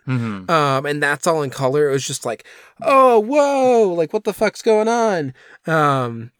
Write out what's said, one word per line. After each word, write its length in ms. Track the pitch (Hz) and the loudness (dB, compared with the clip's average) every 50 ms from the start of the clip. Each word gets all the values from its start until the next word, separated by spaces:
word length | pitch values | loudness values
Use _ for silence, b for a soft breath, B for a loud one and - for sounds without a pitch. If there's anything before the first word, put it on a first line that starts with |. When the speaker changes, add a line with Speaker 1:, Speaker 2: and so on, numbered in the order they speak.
| - - | -8 -4
Speaker 1:
Mm-hmm. 420 | 127 123 117 113 104 95 92 92 | -4 -4 -4 -4 -6 -8 -4 -2
Speaker 2:
Um, 360 | 170 160 147 139 135 135 147 | 0 0 2 0 0 -2 -2
and 160 | 143 147 147 147 | -4 -4 -2 -2
that's 240 | 143 147 143 - | -2 -2 -2 0
all 160 | 180 165 160 143 | -2 0 0 -2
in 80 | 131 | -6
color. 400 | 127 - 135 127 135 147 151 143 | -6 -2 -2 0 0 2 0 2
It 20 | 135 | 0
was 140 | 139 131 | -2 -4
just 180 | - 139 - - | -4 -10 -8 -8
like, 220 | 123 113 - - B B B B B B B | -8 -8 -8 -12 B B B B B B B
"Oh, 380 | - - 277 269 262 254 240 220 | -2 2 4 4 6 6 4 4
whoa, 760 | 214 220 285 302 285 285 277 269 262 254 247 233 220 190 175 | 2 2 2 2 2 2 2 2 2 4 4 4 2 2 0
like, 220 | 170 160 151 - | -2 -2 -2 -2
what 100 | 214 - | -4 -4
the 80 | 220 190 | -4 -4
fuck's 300 | - 220 202 - - - | -2 -2 -2 -2 -2 0
going 260 | 233 220 214 214 226 | 2 2 2 2 0
on?" 460 | 233 240 226 220 196 170 147 131 127 B B B B B B | 0 0 0 0 0 -2 -4 -6 -8 B B B B B B
Um, 640 | - 160 160 151 147 139 135 127 120 117 117 113 120 _ - | -2 0 0 2 2 0 0 -2 -4 -6 -10 -12 -14 _ -4